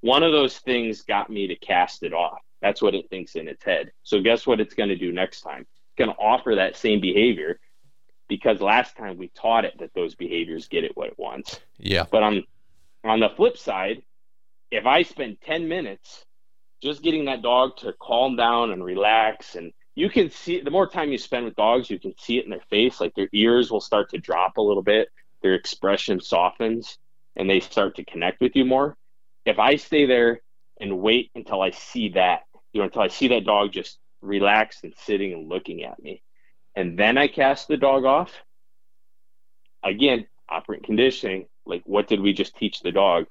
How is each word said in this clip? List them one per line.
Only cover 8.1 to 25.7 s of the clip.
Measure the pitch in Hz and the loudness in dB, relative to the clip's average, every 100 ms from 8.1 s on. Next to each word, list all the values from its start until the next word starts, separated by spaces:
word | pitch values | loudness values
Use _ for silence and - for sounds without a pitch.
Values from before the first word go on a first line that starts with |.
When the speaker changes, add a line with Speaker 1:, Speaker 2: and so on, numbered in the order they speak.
| - - | -20 -8
Speaker 1:
because | 151 - 101 | -4 0 0
last | 98 113 127 - | 2 2 2 -8
time | 107 90 | -14 -12
we | 90 | -14
taught | - 113 113 110 | -6 0 2 0
it | - | -6
that | 85 | -12
those | - 85 - | -6 -6 -6
behaviors | 87 85 82 80 80 | -8 -6 -6 -10 -6
get | 85 | -4
it | 80 - | -4 -8
what | - | -12
it | - | -10
wants. | - 67 - - - - | -12 -12 -14 -18 -20 -12
Speaker 2:
Yeah. | - 92 82 | -2 -2 2
Speaker 1:
But | 110 | 2
on, | 107 104 - - - - - - | 2 0 -4 -18 -20 -20 -20 -14
on | 110 110 | -2 2
the | 107 - | 2 2
flip | 226 240 | 0 0
side, | - 95 95 113 - - - - - - - | -8 -6 -4 -6 -12 -20 -20 -20 -20 -20 -8
if | 113 110 | -4 2
I | 147 | 2
spend | 175 - 127 104 | 2 -4 -10 -10
ten | - 160 165 | -8 -6 -4
minutes | 175 135 98 - - - - - - - - | -6 -8 -12 -18 -20 -20 -20 -20 -20 -20 -12
just | 135 147 | -8 -4
getting | 151 160 143 | -2 -2 -2
that | 127 | -2
dog | 120 123 131 - | 2 4 4 0
to | 117 92 | -12 -12
calm | - 117 131 120 | -2 2 2 2
down | 117 117 117 | 2 4 2
and | 92 | -2
relax, | 90 92 104 113 110 110 - 90 | -6 0 4 4 4 -2 -12 -14
and | 85 - - - | -14 -18 -20 -4
you | 185 | 0
can | - 175 | 2 0
see, | - - 175 | -2 -6 -6
the | 143 | -2
more | 170 190 | 0 0
time | 190 151 | -2 -4
you | 127 | -4
spend | - 127 120 | -4 -6 -6
with | - | 0
dogs, | 107 123 120 | 2 4 0
you | 98 | -8
can | 98 - | -10 -14
see | - 117 | -4 -2
it | |
in | - | -2
their | 92 - | -10 -2
face, | 104 120 - | 2 2 2
like, | 87 | -6
their | - 95 | -2 -4
ears | 104 113 120 117 | 2 4 4 4
will | 107 | -2
start | - 107 101 | 0 0 0
to | 85 | -6
drop | - 85 92 - | -4 0 0 2
a | |
little | 107 98 | 0 2
bit, | 95 107 - - - - | 2 2 2 -6 -20 -4
their | 95 | 0
expression | 92 - | 0 -2